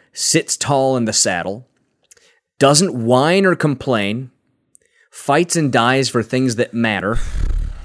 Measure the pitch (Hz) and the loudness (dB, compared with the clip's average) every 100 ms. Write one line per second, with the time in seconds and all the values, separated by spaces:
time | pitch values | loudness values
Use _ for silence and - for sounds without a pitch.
0 | _ - - 165 - - - 135 135 127 | _ -8 0 0 -2 -6 0 0 2 0
1 | 110 - 107 90 87 107 - _ _ _ | 0 0 0 -2 -6 -10 -14 _ _ _
2 | _ - _ _ _ - 139 147 190 123 | _ -20 _ _ _ 2 4 4 2 -2
3 | 113 127 151 196 190 170 156 131 - 113 | 2 4 4 2 2 2 0 -2 -2 -2
4 | 101 117 131 _ _ _ _ _ _ _ | -2 -4 -8 _ _ _ _ _ _ _
5 | _ - - 147 175 170 143 120 120 135 | _ -12 0 0 2 0 0 2 2 2
6 | 127 120 107 127 131 110 - 117 113 98 | 0 -2 -2 0 0 0 -4 -2 -2 0
7 | 92 117 - - - - - - | 0 -2 -2 -2 -2 -2 -4 -8